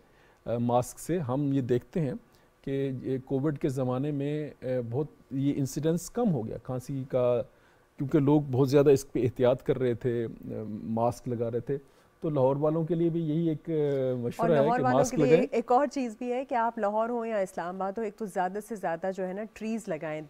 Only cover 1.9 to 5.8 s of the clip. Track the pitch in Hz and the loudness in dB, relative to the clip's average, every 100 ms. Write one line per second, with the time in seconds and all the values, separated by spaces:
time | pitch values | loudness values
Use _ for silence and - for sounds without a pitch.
1.9 | - 147 202 - _ _ _ - 139 139 | -2 -2 -4 -12 _ _ _ -6 -4 -4
2.9 | 131 127 131 - 135 147 143 156 131 127 | -4 -4 -6 -2 -2 0 0 -2 0 -2
3.9 | 127 143 147 139 151 151 - 127 127 117 | 0 -2 -2 -2 -4 -6 -8 -4 -4 -2
4.9 | 120 151 - _ 135 139 139 135 - | -4 -4 -8 _ -2 0 0 -2 0